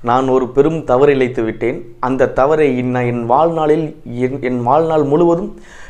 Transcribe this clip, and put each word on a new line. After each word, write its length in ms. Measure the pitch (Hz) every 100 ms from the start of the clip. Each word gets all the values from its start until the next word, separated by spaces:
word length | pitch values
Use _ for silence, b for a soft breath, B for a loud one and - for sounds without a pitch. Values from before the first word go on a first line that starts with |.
"நான் 260 | 120 123 131
ஒரு 200 | 131 127
பெரும் 360 | 135 147 165
தவறு 300 | - 127 147
இழைத்து 300 | 139 127 123
விட்டேன். 520 | 110 107 117 151 - -
அந்த 300 | 127 131 127
தவறை 540 | - 135 156 151 123
இன்ன-, 220 | 127 123 123
என் 200 | 120 117
வாழ்நாளில், 760 | 131 165 165 156 151 156 -
என், 380 | - 120 127 131
என் 220 | 123 123
வாழ்நாள் 400 | 120 147 165 156
முழுவதும், 560 | 139 147 170 170 208 - B B B